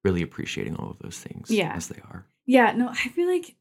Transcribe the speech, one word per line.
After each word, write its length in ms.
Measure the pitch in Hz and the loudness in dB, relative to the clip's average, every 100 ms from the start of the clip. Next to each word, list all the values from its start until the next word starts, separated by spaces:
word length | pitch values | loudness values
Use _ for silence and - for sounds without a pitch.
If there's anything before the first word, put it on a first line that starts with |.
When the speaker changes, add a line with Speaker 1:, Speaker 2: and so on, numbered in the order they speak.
Speaker 1:
really 200 | 98 90 | 2 0
appreciating 520 | 82 - - - 50 - | -2 -6 -8 -6 -6 -6
all 140 | - | -10
of 80 | - | -12
those 200 | - - | -14 -14
things 300 | - - - | -14 -14 -2
Speaker 2:
Yeah. 200 | 220 165 | 0 0
Speaker 1:
as 120 | 101 - | -4 -8
they 120 | - | -14
are. 240 | - - - _ - | -16 -20 -20 _ 4
Speaker 2:
Yeah, 260 | 254 226 | 6 6
no, 160 | 233 247 | 4 -2
I 60 | 247 240 | -2 -4
feel 180 | - 349 | -2 0
like 260 | 359 349 _ | 0 -2 _